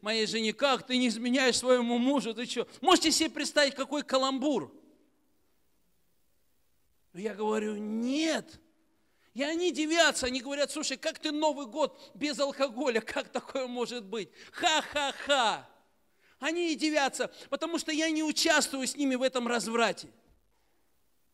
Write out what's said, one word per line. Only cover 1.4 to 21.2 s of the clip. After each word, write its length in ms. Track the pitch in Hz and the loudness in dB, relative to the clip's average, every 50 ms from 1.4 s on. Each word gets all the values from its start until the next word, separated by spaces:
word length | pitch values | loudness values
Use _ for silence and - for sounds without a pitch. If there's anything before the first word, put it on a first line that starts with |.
| 262 247 226 | 4 4 2
своему 400 | - 240 254 254 247 240 233 240 | 2 4 4 4 4 4 2 2
мужу, 360 | 240 240 269 285 269 185 226 214 | 2 2 2 2 2 0 -2 -4
ты 100 | 220 247 | -6 -6
чё?" 220 | - - 247 196 - - - | -6 -4 -4 -6 -6 -8 0
Можете 320 | 254 359 359 - - 320 | 4 6 6 6 6 4
себе 200 | - - 320 311 | 2 2 2 0
представить, 420 | - 294 285 320 - 294 285 269 277 | -2 -4 -4 0 2 4 4 4 2
какой 300 | 254 269 - 277 294 - | -2 -4 -4 -4 -4 -2
каламбур? 680 | - 262 262 262 269 269 262 262 302 269 196 131 113 - - - - _ _ _ _ _ _ _ _ _ _ _ _ _ _ _ _ _ _ _ _ _ _ _ _ _ _ _ _ _ _ _ _ _ _ _ _ _ _ _ _ _ _ _ _ - | 0 0 2 2 2 0 0 0 0 0 0 -2 -6 -10 -20 -20 -20 _ _ _ _ _ _ _ _ _ _ _ _ _ _ _ _ _ _ _ _ _ _ _ _ _ _ _ _ _ _ _ _ _ _ _ _ _ _ _ _ _ _ _ _ -10
Но 60 | 175 | -8
я 140 | 208 214 202 | -6 -6 -4
говорю: 420 | 196 214 214 214 214 214 214 214 | -2 0 0 0 0 0 -2 -4
"Нет". 840 | 208 214 214 220 226 233 247 269 311 320 320 285 226 - - - - _ _ _ _ _ _ _ _ _ _ _ _ _ _ - | -4 -4 -4 -4 -2 -2 0 0 0 2 0 0 -2 -4 -8 -16 -20 _ _ _ _ _ _ _ _ _ _ _ _ _ _ -6
И 100 | 226 277 | -4 -4
они 280 | 302 330 330 359 359 | -2 0 0 0 0
дивятся, 560 | 247 277 311 302 330 339 320 285 - - 254 | 0 0 0 2 4 4 4 4 4 0 -2
они 140 | 247 254 269 | -2 -4 -4
говорят: 300 | 226 277 285 294 277 269 | -4 -4 -2 -2 -2 -2
"Слушай, 260 | - 302 277 - 262 | -2 -4 -4 -4 -4
как 200 | - - 320 302 | -4 -4 -6 -6
ты 140 | - - 311 | -4 -4 -4
Новый 340 | 294 302 311 302 277 277 285 | -2 0 0 0 0 -2 -6
год 340 | 214 233 311 285 - - - - - - | -8 -4 -2 -2 -2 -4 -6 -20 -20 -10
без 260 | 185 277 302 262 233 | -6 -4 -4 -2 -2
алкоголя, 640 | 277 285 226 269 269 285 214 240 302 262 226 220 | -2 -2 -2 -2 -4 -4 -2 -2 -2 0 0 -2
как 280 | 220 - - 285 247 - | -2 -4 -6 -6 -6 -6
такое 360 | - 240 - - - 277 254 | -8 -10 -8 -6 -6 -6 -4
может 380 | 247 247 247 233 - 240 247 196 | -4 -4 -6 -6 -6 -6 -8 -10
быть? 240 | 190 226 226 175 - - - - - | -8 -8 -8 -8 -8 -12 -20 -20 -18
Ха-ха-ха!" 1160 | - - - 349 311 294 - - - 294 277 269 - - - 269 285 262 233 208 175 143 123 - - _ _ _ _ _ _ _ _ _ _ _ _ - | -6 -2 0 2 2 2 0 -2 -4 -2 -2 -4 -4 -4 -2 0 2 2 2 2 0 -2 -6 -14 -20 _ _ _ _ _ _ _ _ _ _ _ _ -8
Они 320 | 254 302 330 349 349 330 | -6 -4 -2 -2 0 -2
и 40 | 302 | -2
дивятся, 580 | 202 294 311 302 294 269 262 - - 240 - - - - - | 0 0 0 2 2 2 0 0 -2 -6 -6 -8 -12 -12 -8
потому 300 | 277 277 320 330 339 294 | -6 -6 -4 -4 -4 -4
что 120 | - 311 | -4 -2
я 200 | 311 294 320 320 | -2 0 0 0
не 120 | 311 311 311 | 0 0 -2
участвую 640 | 302 - - - 330 311 294 - - 277 269 254 | -2 0 0 2 4 4 4 2 0 -2 -4 -4
с 100 | 240 - | -4 -2
ними 200 | 285 285 269 254 | -2 0 0 2
в 80 | 240 262 | 2 0
этом 240 | 254 - 254 233 | 0 0 -2 -2
разврате. 600 | 233 240 233 180 226 226 233 226 196 175 - - - - _ _ _ _ _ _ _ _ _ _ _ _ _ _ _ _ _ _ _ _ _ | -2 -2 -2 -2 -2 0 2 2 0 0 -4 -10 -18 -20 _ _ _ _ _ _ _ _ _ _ _ _ _ _ _ _ _ _ _ _ _